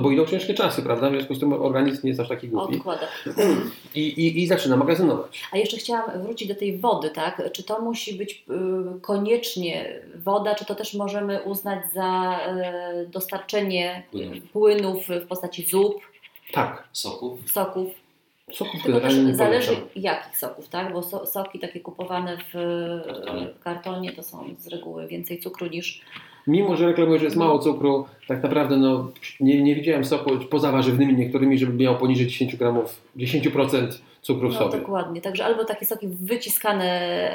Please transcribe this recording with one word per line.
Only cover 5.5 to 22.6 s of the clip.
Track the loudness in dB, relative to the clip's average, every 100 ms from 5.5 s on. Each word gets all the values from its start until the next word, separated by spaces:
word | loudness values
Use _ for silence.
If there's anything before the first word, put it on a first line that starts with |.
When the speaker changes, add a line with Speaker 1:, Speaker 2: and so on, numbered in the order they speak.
Speaker 2:
A | -2
jeszcze | -2 -4
chciałam | -4 -4 -4 -8
wrócić | -8 -8 -8
do | -4
tej | -4 -2
wody, | 0 0 -2
tak? | -4 -4 -4 -8
Czy | -8
to | -6 -4
musi | -4 -4 -6 -8
być, | -10 -12 -8 -4 -2 -2 -4 -8
y, |
koniecznie | -4 -2 2 0 0 -4 -4 -4 -6 -10 -16 -8
woda, | 0 0 2 -2
czy | -4
to | -6
też | -6 -6
możemy | -4 -4 -2 -4
uznać | -4 -6 -4 -6 -6 -4
za, | 0 0 0 -2 -2 -4 -4 -4 -6 -6 -6
y, |
dostarczenie | -8 -6 -8 -4 -2 0 0 -2 -6 -10
Speaker 3:
Płynów. | -10 -10 -12 -8
Speaker 2:
płynów | 4 6 6 2 -2 -4 -6 -4
w |
postaci | -8 -8 -6 0
zup? | 4 4 2 -8 _ -20 -20 -4
Speaker 1:
Tak. | 0 0 -4 -12
Speaker 3:
Soków? | -10 -8 -8 -8 -8 -4
Speaker 2:
Soków. | -2 -2 -2 -6 -8 _ _ _ _ -18
Speaker 1:
Soków | -8 -8 -4
Speaker 2:
Tylko | 2 2
też | 4
Speaker 1:
generalnie | 6 6
nie | 6
Speaker 2:
zależy | 4 4 2
Speaker 1:
polecam. | 0 -4 -6
Speaker 2:
jakich | -4 -4 -4 -6
soków, | -6 -10 -10
tak? | -6 -6
Bo | -6
so-, | -6 -8 -6
soki | -6 -6 -8
takie | -10 -10
kupowane | -14 -12 -6 -4 -4 -6
w | -10 -6